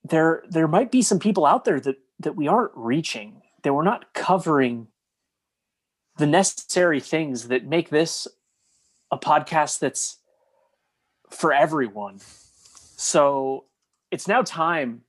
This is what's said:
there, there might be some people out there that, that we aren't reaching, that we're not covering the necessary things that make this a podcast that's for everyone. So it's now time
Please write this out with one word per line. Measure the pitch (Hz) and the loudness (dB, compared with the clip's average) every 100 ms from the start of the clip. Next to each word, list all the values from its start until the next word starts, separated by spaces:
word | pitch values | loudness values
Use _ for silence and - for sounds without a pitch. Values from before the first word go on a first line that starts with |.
there, | - 165 160 165 - | 0 2 2 0 -2
there | 165 160 | 0 2
might | 175 254 | 2 2
be | 254 | 2
some | 214 190 | 2 2
people | 208 240 294 | 2 2 4
out | - - | 4 2
there | 147 | 0
that, | 135 135 _ _ | -2 -6 _ _
that | 156 151 | -8 -4
we | 147 | 0
aren't | 208 226 - | 2 0 -6
reaching, | 170 143 160 113 104 - _ _ | -2 -2 -2 -10 -12 -20 _ _
that | 147 | -2
we're | 139 | 2
not | 175 233 - | 0 -2 -8
covering | - - 185 170 147 127 120 113 _ _ _ _ _ _ _ _ _ _ _ _ - | -8 0 0 2 2 2 -2 -12 _ _ _ _ _ _ _ _ _ _ _ _ -2
the | 147 | 2
necessary | 165 190 - - 185 175 143 | 4 2 -4 -4 2 2 2
things | - 156 156 123 117 | -2 -4 -4 -8 -4
that | 127 139 | -4 0
make | 165 165 | -4 0
this | 151 165 - - _ _ _ _ _ _ _ _ | 0 0 -4 -12 _ _ _ _ _ _ _ _
a | 139 | -6
podcast | - 151 151 160 147 - | 0 0 2 -2 0 -2
that's | 156 - - - _ _ _ _ _ _ _ _ _ _ _ | -4 -4 -10 -10 _ _ _ _ _ _ _ _ _ _ _
for | - 165 | -2 2
everyone. | 143 156 156 117 104 101 98 - - _ _ _ - - - | 4 2 0 -4 -6 -14 -14 -20 -20 _ _ _ -20 -20 -8
So | - 160 143 139 135 135 _ _ _ _ _ | 0 4 4 2 -4 -6 _ _ _ _ _
it's | 170 - | -10 0
now | 233 | 0
time | 226 160 165 170 127 117 | 0 -2 -2 -2 -4 -8